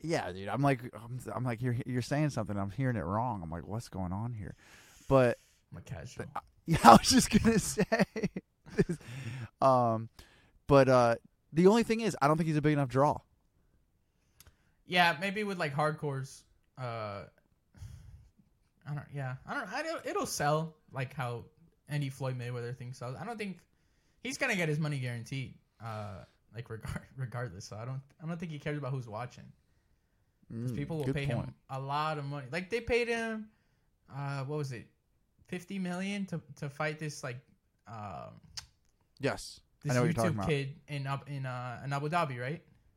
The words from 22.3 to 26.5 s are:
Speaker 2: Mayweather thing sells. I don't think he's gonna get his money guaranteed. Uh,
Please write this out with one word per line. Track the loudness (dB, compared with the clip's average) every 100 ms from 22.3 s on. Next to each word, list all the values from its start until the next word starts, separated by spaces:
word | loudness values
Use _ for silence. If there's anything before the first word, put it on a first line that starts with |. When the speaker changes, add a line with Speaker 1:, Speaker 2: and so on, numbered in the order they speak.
| -6
Speaker 2:
Mayweather | -6 -8 -8 -10
thing | -12
sells. | -10 -10 -8
I |
don't | -10 -8
think | -8 -10 _ _ _ _ _ _
he's | -10 -4
gonna | -2 0
get | 0
his | 0
money | -2 -2
guaranteed. | -4 -6 -6 -8 -8 -12 _ _
Uh, | -10 -8 -10 -12 -16 _ _